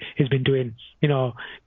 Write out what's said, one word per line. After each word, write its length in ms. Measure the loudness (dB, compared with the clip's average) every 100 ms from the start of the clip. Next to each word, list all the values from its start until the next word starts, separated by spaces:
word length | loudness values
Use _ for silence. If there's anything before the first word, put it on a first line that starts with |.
| -6 -2
he's 120 | 0
been 140 | 2
doing, 320 | 2 0 -2 -8 -20 _
you 80 | 2
know, 260 | 2 0 -4 -14 -18